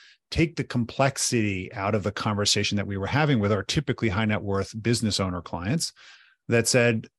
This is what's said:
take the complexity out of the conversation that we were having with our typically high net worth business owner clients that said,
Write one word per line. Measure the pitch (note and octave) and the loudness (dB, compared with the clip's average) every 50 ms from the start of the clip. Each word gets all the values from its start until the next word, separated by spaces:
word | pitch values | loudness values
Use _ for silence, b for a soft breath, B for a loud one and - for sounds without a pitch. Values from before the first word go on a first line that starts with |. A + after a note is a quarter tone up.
| b b b b b - | b b b b b -8
take | - - E3 D#3+ E3+ | 0 0 0 0 0
the | - C3+ | -6 -6
complexity | - - B2+ A#2 - - - D3+ C#3 - - - - B2 A#2 G#2 G#2 G2 F#2 F#2 - - | -2 -2 -2 -2 -2 0 2 2 2 2 0 -2 0 0 2 2 2 0 -2 -6 -8 -8
out | G#2 G2 G2+ G#2+ | -4 -2 0 0
of | G#2 F2+ | 0 0
the | G#2 - | -2 -4
conversation | - - A2+ G#2 G2+ G#2 - - G#2 G#2 - G#2+ | -2 -2 0 0 0 2 0 2 0 0 0 0
that | G2+ G2 | -2 -2
we | G2 G2 | -2 -4
were | F#2+ F#2+ | -4 -4
having | F#2+ G2+ C#3 D#3 D3 C#3 A2+ | 0 2 2 2 4 2 2
with | G2+ G2+ G#2+ | 4 2 2
our | G2 F#2+ | 0 0
typically | - - D#3 D3 - B2+ - A#2 A2 | -2 -2 -2 -2 -2 -4 0 0 0
high | F2+ G#2+ A2 | 0 0 0
net | G#2+ G#2+ G2+ - | 0 0 -2 -2
worth | G2+ G2 G2 F#2+ - - A2 G#2 | -2 -2 -2 -2 -4 -6 -4 0
business | A2+ A#2+ G#2+ A2+ G#2+ - - | 0 0 2 0 -2 0 0
owner | G2 F2+ F2+ F2 E2+ | -2 -2 -2 -6 -8
clients | - - E2+ F2 G2+ C#3+ E3 - - - B B B B B B B B B B - | -8 -8 -6 -2 -2 -2 -2 -2 -6 -8 B B B B B B B B B B 0
that | A#2 A#2 A2+ | 2 2 2
said, | - - B2+ A#2+ A#2+ A#2 A2 - - _ | 4 4 4 4 4 2 0 -4 -10 _